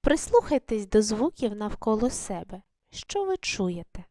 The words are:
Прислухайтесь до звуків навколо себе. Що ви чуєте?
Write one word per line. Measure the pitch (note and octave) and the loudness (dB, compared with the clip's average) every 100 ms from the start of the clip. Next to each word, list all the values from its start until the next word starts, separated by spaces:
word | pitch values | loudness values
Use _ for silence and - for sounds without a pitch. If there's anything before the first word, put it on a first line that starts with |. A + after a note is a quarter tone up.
Прислухайтесь | - D4+ - A#4+ - C#4+ - A3 G3+ | 4 2 4 4 4 -2 0 -4 2
до | G#3+ | 2
звуків | G#3+ G#3+ C#4 - A#3+ | 4 2 0 0 -4
навколо | G#3 G#3 - - A3 A#3+ | -2 -6 -4 0 2 0
себе. | - - F3+ E3+ F#3 - _ _ | -2 -8 -10 -10 -14 -18 _ _
Що | - - - | -16 -6 -4
ви | G3+ C4 | -2 -2
чуєте? | - - F#3 F3 - - F3 | -4 -2 -2 -2 -8 -12 -14